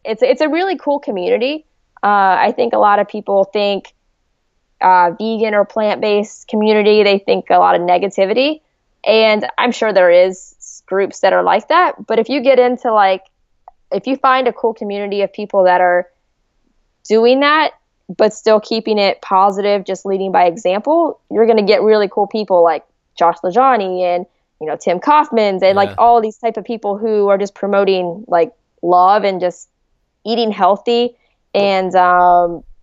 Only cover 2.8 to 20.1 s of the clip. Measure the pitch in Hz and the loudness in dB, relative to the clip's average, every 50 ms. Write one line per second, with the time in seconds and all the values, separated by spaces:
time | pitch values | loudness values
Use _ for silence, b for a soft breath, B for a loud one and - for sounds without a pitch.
2.8 | 208 208 202 208 202 202 - 214 202 - 196 196 196 196 - 214 202 202 202 190 | 2 2 2 2 0 -4 -8 -10 -6 -2 0 0 0 0 -2 -4 -2 -2 -4 -6
3.8 | - - _ _ _ _ _ _ _ _ _ _ _ _ _ _ _ _ _ - | -8 -14 _ _ _ _ _ _ _ _ _ _ _ _ _ _ _ _ _ -2
4.8 | - 180 185 180 175 175 170 - 208 220 226 214 226 220 214 208 202 202 - 220 | 0 2 4 4 2 0 -2 -4 -6 -6 -4 -4 -2 -2 0 -2 -2 -2 -4 -4
5.8 | 214 208 196 123 214 214 208 208 208 - - - - - - 214 214 214 214 214 | -2 -2 -2 -2 -2 -2 0 -2 -2 -4 -10 -18 -12 -6 -4 -2 0 0 2 2
6.8 | 208 208 214 214 208 202 196 196 - - 196 190 - - - 180 180 180 180 175 | 2 2 2 4 4 2 2 0 0 -2 -4 -2 -2 0 2 2 4 2 2 0
7.8 | 175 175 180 180 190 196 - - 196 190 214 240 269 294 311 311 _ _ _ _ | 0 0 0 0 -2 -4 -2 -2 -2 -2 0 0 -2 -2 -4 -6 _ _ _ _
8.8 | _ _ _ _ - - 214 220 220 220 214 214 - - - - 226 247 220 - | _ _ _ _ -2 0 2 2 2 2 0 0 -4 -6 -4 -4 -2 -2 -2 -2
9.8 | 226 220 202 196 180 180 175 180 180 190 190 - - - _ _ - - - - | -4 0 2 2 4 4 6 4 4 2 0 -6 -14 -20 _ _ -20 -20 -20 -20
10.8 | _ - 185 190 196 - - - - 190 180 180 180 180 180 208 - - 302 339 | _ -6 -4 -4 -4 -4 -4 -2 -2 0 0 0 0 0 0 -2 -2 0 0 0
11.8 | 359 320 - - 208 - 226 220 226 - 262 294 233 269 269 247 247 247 247 240 | 0 0 -2 -6 -8 -4 -2 -2 -2 -2 -4 -2 0 2 2 4 2 2 0 -2
12.8 | - 247 220 214 202 190 190 190 - _ _ _ _ _ _ _ _ - - _ | -2 0 2 2 2 2 0 -2 -6 _ _ _ _ _ _ _ _ -20 -20 _
13.8 | _ _ - 196 - 254 269 269 - 269 262 262 262 247 202 - - 226 220 - | _ _ -8 -6 -4 -6 -4 -2 0 0 0 0 0 -4 -4 -4 -4 -6 -6 -6
14.8 | 220 208 202 202 202 202 196 202 196 190 - - 208 202 - 202 185 180 180 180 | -10 -10 -8 -8 -8 -6 -4 -4 -4 -4 -6 -10 -10 -4 -2 0 2 2 2 2
15.8 | 180 180 175 180 185 - _ _ _ _ _ _ _ _ _ _ _ _ _ _ | 2 0 0 -2 -4 -6 _ _ _ _ _ _ _ _ _ _ _ _ _ _
16.8 | _ _ _ _ - - 214 220 226 240 254 269 285 285 302 311 302 - - _ | _ _ _ _ -6 -2 0 2 2 2 2 2 2 0 0 0 0 -2 -6 _
17.8 | _ _ _ _ _ - 185 - 220 214 214 - - 226 220 208 214 - 226 220 | _ _ _ _ _ -12 -4 -2 -2 -2 -2 -2 0 0 0 0 0 -4 -6 -6
18.8 | 214 220 214 208 202 196 - - - - 196 185 190 202 196 190 196 202 202 202 | -4 -4 -2 0 0 -2 -2 -4 -4 -2 0 2 2 2 0 -2 -2 -2 -2 -2
19.8 | 185 - 190 180 - 196 | -4 -6 -10 -10 -6 -6